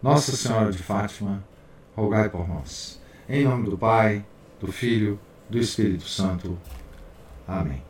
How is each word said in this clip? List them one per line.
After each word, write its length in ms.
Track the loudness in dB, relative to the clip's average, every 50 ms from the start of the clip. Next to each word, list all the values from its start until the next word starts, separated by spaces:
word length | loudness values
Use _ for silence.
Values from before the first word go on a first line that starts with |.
Nossa 360 | 4 6 6 6 4 2 -2
Senhora 340 | -2 0 0 2 2 2 2
de 80 | 0 -2
Fátima, 640 | -4 -2 -2 -2 -2 -2 -6 -6 -4 -4 -4 -4 -6 -12 -20 -20 -20 -20 -20 -20 -20 -14 -4
rogai 320 | -2 0 2 4 4 2 2
por 180 | 0 -4 -4
nós. 540 | -4 -4 -6 -6 -10 -12 -12 -12 -14 -14 -16 -20 -20 -20 -20 -10 -4
Em 140 | 0 2 4
nome 260 | 4 2 2 0 -2
do 80 | -2
Pai, 480 | 0 2 4 4 6 6 4 4 0 -4 -8 -16 -20 -20 -20 -14 -10
do 100 | -8 -8
Filho, 480 | -6 -2 0 2 2 4 2 2 0 -2 -8 -18 -20 -20 -14 -4
do 80 | 0 0
Espírito 480 | 0 0 2 2 2 2 2 0 -4
Santo. 500 | -6 -4 -2 0 0 0 -2 -4 -6 -8 -8 -10 -14 -16 -16 -16 -16 -18 -18 -20 -20 -20 -20 -20 -20 -20 -18 -10 -6
Amém. 340 | -4 -2 -2 -2 -4 -6 -10 -12